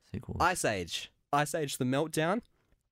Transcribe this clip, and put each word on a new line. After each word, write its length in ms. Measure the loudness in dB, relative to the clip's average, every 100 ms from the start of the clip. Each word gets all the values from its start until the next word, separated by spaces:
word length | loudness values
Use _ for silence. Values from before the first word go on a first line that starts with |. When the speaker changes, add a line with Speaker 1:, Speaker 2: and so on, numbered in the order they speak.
| _
Speaker 1:
Sequels. 240 | -10 -6 0
Speaker 2:
Ice 240 | 2 2
Age. 460 | 0 0 -4 -8 -10 _ _
Ice 220 | 0 2
Age 220 | 0 -2 0
The 60 |
Meltdown, 560 | 0 2 0 0 2 0 -4 _ _ _ _